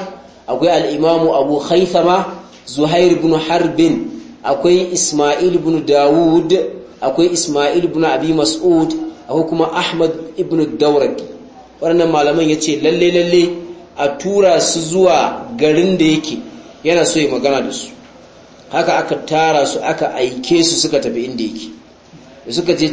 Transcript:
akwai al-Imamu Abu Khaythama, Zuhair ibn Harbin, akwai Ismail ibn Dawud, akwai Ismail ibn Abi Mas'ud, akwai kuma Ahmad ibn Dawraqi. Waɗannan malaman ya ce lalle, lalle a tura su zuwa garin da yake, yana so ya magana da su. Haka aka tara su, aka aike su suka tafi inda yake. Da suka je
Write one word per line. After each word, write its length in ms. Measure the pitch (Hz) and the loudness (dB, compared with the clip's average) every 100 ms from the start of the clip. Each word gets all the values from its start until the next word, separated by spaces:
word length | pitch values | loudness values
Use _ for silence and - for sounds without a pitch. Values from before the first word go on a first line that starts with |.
| - - - - - | -6 -16 -20 -18 -8
akwai 220 | 135 170 | -2 2
al-Imamu 640 | 180 - 147 160 165 160 | 2 0 0 2 2 2
Abu 240 | 139 139 143 | 0 0 -2
Khaythama, 760 | - 180 180 175 170 190 185 - - - - | 0 0 2 2 2 2 -2 -10 -18 -20 -10
Zuhair 440 | 143 151 175 180 | -2 0 4 4
ibn 200 | 165 160 | 2 2
Harbin, 760 | 156 156 170 160 151 165 - - - - - | 0 0 0 0 2 2 2 -4 -12 -18 -10
akwai 480 | 123 139 175 180 180 | -4 0 2 2 2
Ismail 640 | 175 - 147 147 151 180 | -2 -2 0 0 2 0
ibn 300 | 170 156 160 | 0 0 -2
Dawud, 680 | 143 143 143 165 165 165 160 185 - - - - | 2 4 4 4 4 2 2 0 0 -8 -18 -6
akwai 300 | 131 165 175 | -4 0 0
Ismail 520 | 170 156 143 143 175 | 0 -2 0 0 0
ibn 200 | 170 156 | 0 0
Abi 280 | 156 131 160 | 0 0 0
Mas'ud, 600 | 156 143 - 180 165 160 - - - - | 0 0 0 2 2 2 -4 -8 -12 -4
akwai 200 | 156 160 | -4 -2
kuma 220 | 165 160 | -2 -2
Ahmad 400 | 170 180 170 160 160 - - | -2 -4 -2 -2 -2 -10 -8
ibn 400 | 151 160 147 - | -4 -2 -2 0
Dawraqi. 460 | 147 143 127 - - - - - - - | 2 2 0 -4 -12 -18 -20 -20 -20 -6
Waɗannan 300 | 165 170 165 | 0 2 2
malaman 380 | 156 147 165 156 | 2 2 2 0
ya 80 | 151 | 0
ce 220 | 160 147 | -2 0
lalle, 280 | 156 170 175 | 0 2 2
lalle 380 | 175 175 175 175 - - - - - | 2 2 2 2 -2 -12 -16 -16 -4
a 120 | 143 - | -4 -2
tura 400 | 185 202 185 160 | -2 2 4 4
su 200 | - 165 | 0 -2
zuwa 680 | 156 185 180 151 101 - - 117 | -2 2 4 4 0 -4 -10 -2
garin 400 | 151 156 190 170 | 2 2 2 2
da 80 | |
yake, 340 | 156 156 - 117 - - - - | 2 2 -2 -10 -12 -20 -20 -4
yana 240 | 156 170 151 | 0 2 2
so 140 | 160 | 0
ya 80 | 139 | 0
magana 340 | 127 139 135 | 0 0 0
da 80 | 117 | -2
su. 160 | - - - - - - - - - - | -8 -12 -18 -20 -20 -20 -20 -20 -20 -6
Haka 260 | 151 170 160 | -2 0 -2
aka 160 | 151 151 | -2 -6
tara 400 | - 151 - 147 | -2 0 2 2
su, 140 | 139 - | 0 -2
aka 320 | 151 160 151 - | -4 -2 -4 -2
aike 440 | 127 127 - 170 | -4 -4 0 2
su 100 | 160 | 2
suka 240 | 151 - 110 | 0 0 0
tafi 260 | 120 117 | -2 -4
inda 180 | 131 120 | -6 -6
yake. 260 | 107 - - - - - - - - - 117 | -6 -8 -14 -18 -20 -20 -20 -20 -20 -20 -8
Da 60 | |
suka 220 | 139 170 | -4 -2
je 140 | 147 151 | 0 0